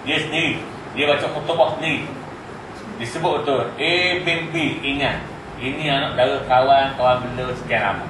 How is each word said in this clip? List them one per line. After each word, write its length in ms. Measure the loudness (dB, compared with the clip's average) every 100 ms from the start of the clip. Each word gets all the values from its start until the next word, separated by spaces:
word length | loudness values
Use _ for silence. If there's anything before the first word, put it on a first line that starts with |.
Dia 140 | 0 -2
sendiri, 400 | 0 0 0 -2 -6 -10 -10 -2
dia 120 | 2
baca 200 | 2 2
khutbah 440 | -4 -2 4 4 4
sendiri. 240 | -2 -2 -4 -10 -12 -14 -14 -14 -12 -12 -12 -8
Disebut 440 | -6 -2 0 0
betul, 200 | 2 0
A 300 | 0 -2 2 2 2 0 0
bin 240 | -2 -2
B, 40 | 0 0 -2
ingat. 400 | -2 0 0 -2 -6 -12 -12 -8
Ini 320 | -6 -4 0
anak 200 | 0 0 2
dara 240 | 2 2 4
kawan, 480 | 4 8 6 6 2
kawan 240 | 4 4 0 -4
bela 160 | -4
sekian 320 | -4 -2 0
lama. 240 | 0 -2 -6